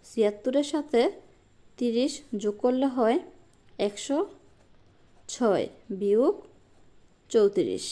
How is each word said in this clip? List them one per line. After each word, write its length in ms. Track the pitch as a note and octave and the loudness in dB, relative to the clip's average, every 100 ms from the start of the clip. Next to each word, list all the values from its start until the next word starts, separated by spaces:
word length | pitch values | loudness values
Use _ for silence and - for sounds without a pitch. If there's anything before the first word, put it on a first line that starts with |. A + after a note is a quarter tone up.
| - | -8
ছিয়াত্তরের 600 | - G#3 G#3 B3+ C4+ C#4+ | 0 0 0 -2 0 0
সাথে 280 | D#4 D4 A#3 C#4+ - - _ _ _ - - | -4 0 2 2 -2 -20 _ _ _ -20 -4
তিরিশ 340 | A#3+ A3+ C#4 - - G#3 | -2 0 -2 -4 -10 -4
যোগ 120 | G#3 G#3 | -4 0
করলে 220 | B3 B3+ C4+ C4 | 0 2 0 2
হয় 200 | A3+ C#4+ - - - _ _ - | 2 2 -4 -20 -20 _ _ -4
একশো 400 | G3+ G#3 - C#4+ G4+ - _ _ _ - _ _ _ _ - | -4 -4 -4 -4 -4 -10 _ _ _ -20 _ _ _ _ -16
ছয় 360 | - A#3 F3 - - - F#3+ | -2 0 2 -2 -8 -12 -4
বিয়োগ 340 | G3+ G#3 C#4+ G#4 - _ _ _ - - _ _ _ | 2 4 2 0 -12 _ _ _ -20 -20 _ _ _
চৌত্রিশ 560 | A3+ G3+ G3+ A#2+ F#2 - | 2 4 2 -2 -4 -8